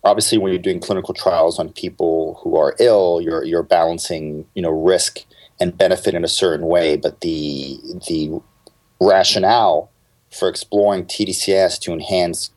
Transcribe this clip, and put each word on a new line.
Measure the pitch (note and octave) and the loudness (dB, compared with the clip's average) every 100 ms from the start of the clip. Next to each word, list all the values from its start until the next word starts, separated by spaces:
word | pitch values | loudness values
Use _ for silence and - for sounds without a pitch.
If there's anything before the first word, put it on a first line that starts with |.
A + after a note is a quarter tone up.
Obviously, | G2+ G#2 G#2 A2 | 4 2 2 0
when | F#2+ | 0
you're | F2+ | -2
doing | F#2 F2+ | -2 -4
clinical | - G2 F2+ | -4 -6 -4
trials | F#2 - E2+ E2 E2+ | -4 -2 2 2 0
on | D#2+ | -8
people | - F2+ - E2+ D#2+ D#2+ E2+ | -8 -12 -4 -2 0 -2 -6
who | - D#2+ | -2 2
are | D2 - | 2 4
ill, | A#2+ G#2+ F#2 E2+ | 4 4 4 0
you're, | E2 D#2+ | -2 -4
you're | C2+ E2+ | -2 -4
balancing, | D#2 F2 E2 E2 - E2 D#2 D2+ D#2 | 2 2 2 -2 -6 -8 -8 -10 -12
you | - | -6
know, | E2+ | -2
risk | D#2+ E2 F#2 - - - _ _ _ | 2 4 4 2 -6 -20 _ _ _
and | F3+ - | -4 2
benefit | F#3+ F#3 - | 2 2 0
in | F3 | -2
a | D#3+ - | -2 0
certain | F#2 D#2 - | 0 0 0
way. | F2 E2 D2+ | 0 2 0
But | D2+ - | -2 -6
the, | F2 D#2+ D2+ C#2+ C#2 C2 C2 F2+ - | -6 -4 -6 -6 -10 -14 -14 -16 -6
the | E2 D2+ D#2+ _ _ - _ _ _ | -6 -4 -8 _ _ -20 _ _ _
rationale | F#2+ F#2+ F2+ - F#2+ A#2+ G#2+ D#2 - _ _ _ _ | 4 4 4 2 2 4 4 2 -2 _ _ _ _
for | - F#2+ | -4 -4
exploring | - - G#2 G2+ G2 | -4 -4 2 2 2
T | E2+ - G2+ | -4 -6 -4
D | |
C | F#2 - | -4 0
S | F#2+ F#2 - | 2 2 0
to | - | -6
enhance | E2 D#2 F#2 F2 E2 - | -8 -4 -2 -2 -4 -10